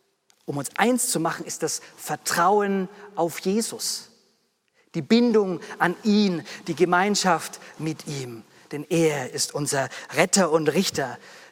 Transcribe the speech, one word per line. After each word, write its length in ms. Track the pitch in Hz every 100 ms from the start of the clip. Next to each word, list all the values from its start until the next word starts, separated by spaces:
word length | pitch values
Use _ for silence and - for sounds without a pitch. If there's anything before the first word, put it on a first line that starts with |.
| _ _ _ _ -
um 100 | 135
uns 140 | 127 -
eins 320 | 220 247 -
zu 100 | 165
machen, 260 | 165 - -
ist 180 | -
das 180 | 156 - - -
Vertrauen 880 | - 151 - 175 175 208 202 196 185 - - -
auf 240 | 165 -
Jesus. 680 | 190 214 - 117 - - - _ _ _ _ _ _ _ _ 165
Die 60 |
Bindung 580 | 131 226 240 214 190 170 - -
an 180 | 170 170
ihn, 420 | 220 208 202 165 - - -
die 80 | 147
Gemeinschaft 840 | 175 180 202 196 185 160 - - - -
mit 300 | 156 156 160
ihm. 360 | 139 123 113 - _ -
Denn 140 | 147 -
er 440 | 165 156 143 127
ist 200 | 147 -
unser 360 | 147 143 139 131 - -
Retter 360 | 147 185 196 165
und 200 | 160 151
Richter. 500 | 151 196 151 127 117 - - -